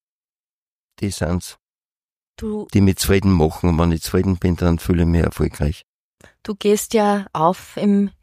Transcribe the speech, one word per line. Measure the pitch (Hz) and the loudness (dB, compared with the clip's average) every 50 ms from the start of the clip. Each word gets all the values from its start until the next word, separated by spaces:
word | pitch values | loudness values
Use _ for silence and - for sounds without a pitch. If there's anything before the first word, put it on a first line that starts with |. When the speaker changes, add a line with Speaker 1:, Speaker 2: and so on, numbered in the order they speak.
| _ _ _ _ _ _ _ _ _ _ _ _ _ _ _ _ _ _ _ - | _ _ _ _ _ _ _ _ _ _ _ _ _ _ _ _ _ _ _ -8
Speaker 1:
die | - 101 | -6 -6
sind's, | 95 - - 78 90 90 - - - - _ _ _ _ _ _ _ _ _ _ _ _ _ _ _ - | -4 -4 -4 -2 -2 -4 -4 -8 -16 -20 _ _ _ _ _ _ _ _ _ _ _ _ _ _ _ -12
Speaker 2:
Du | 220 220 214 214 208 - - | -10 -8 -8 -8 -6 -2 0
Speaker 1:
die | 202 | 2
mich | 101 95 92 - | 4 4 2 0
zufrieden | - - 98 98 - 98 95 | 0 0 0 2 2 2 4
machen. | 85 76 80 - - - 87 | 4 2 2 0 0 0 0
Und | 82 76 | 2 2
wenn | 85 85 | 2 2
ich | 82 80 - | 0 -2 -2
zufrieden | - - 92 92 98 92 85 | -2 -2 0 0 0 0 0
bin, | - 90 85 | 0 -2 -2
dann | - 90 87 85 85 | 0 0 0 0 0
fühle | - - 90 85 85 | 0 -2 0 0 2
ich | 82 | 2
mich | 85 85 80 | 2 2 0
erfolgreich. | - - - 78 - - - 73 73 - - - _ _ _ _ _ _ _ _ - _ _ - | 0 -2 -2 -4 -4 -4 -4 -4 -4 -4 -6 -12 _ _ _ _ _ _ _ _ -20 _ _ -12
Speaker 2:
Du | - 208 | -10 -8
gehst | - - 208 208 208 - - - | -4 0 0 0 0 0 0 0
ja | 220 208 202 202 202 196 - - | 2 2 2 0 0 -2 -6 -4
auf | 165 156 170 185 - - - - | 0 0 0 0 0 -6 -16 -8
in | - - 208 202 202 202 196 - _ | -2 0 2 2 2 0 -2 -4 _